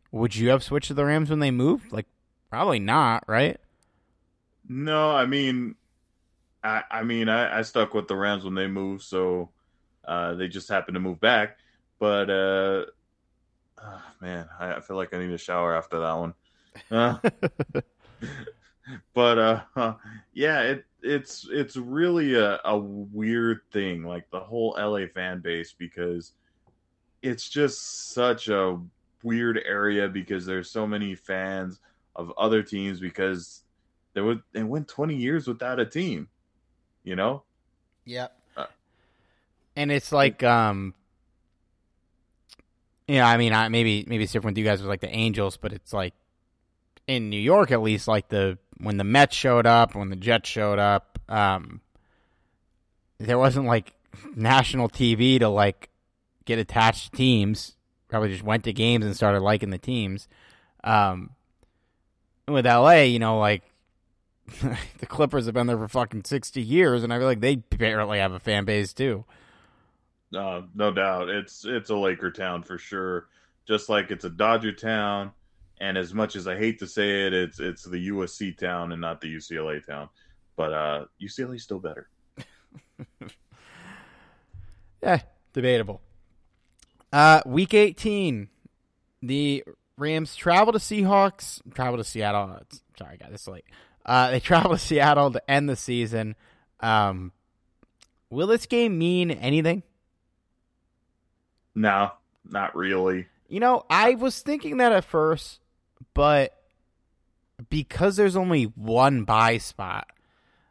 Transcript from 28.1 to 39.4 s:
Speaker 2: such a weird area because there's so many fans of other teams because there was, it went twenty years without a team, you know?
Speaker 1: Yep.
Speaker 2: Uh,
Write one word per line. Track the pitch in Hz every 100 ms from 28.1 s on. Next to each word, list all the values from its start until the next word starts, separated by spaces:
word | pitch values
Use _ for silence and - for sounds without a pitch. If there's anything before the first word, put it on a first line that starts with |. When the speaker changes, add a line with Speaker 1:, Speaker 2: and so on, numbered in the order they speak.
Speaker 2:
such | 123 123 117 113
a | 101 95 90 87 _ _ _
weird | 117 117 117 113 -
area | 101 104 101 101
because | 95 90 95 90
there's | 92 87
so | 113 107
many | 104 101 92
fans | - 95 95 95 92 90 _ _ _ -
of | 85 -
other | 107 110
teams | 104 101 98 90
because | 90 82 95 90 85 - _ _ _ _ _
there | 98 104
was, | 113 -
it | 113
went | 110 147 147
twenty | - 151 143
years | 123 160 123
without | 117 123 127
a | 110
team, | 156 180 90 - _ _ _ _ _ _ _ 92
you | 92
know? | 107 139 - _ _ _ _ _
Speaker 1:
Yep. | - 123 127 - _ -
Speaker 2:
Uh, | - - _ _ _ _ _ _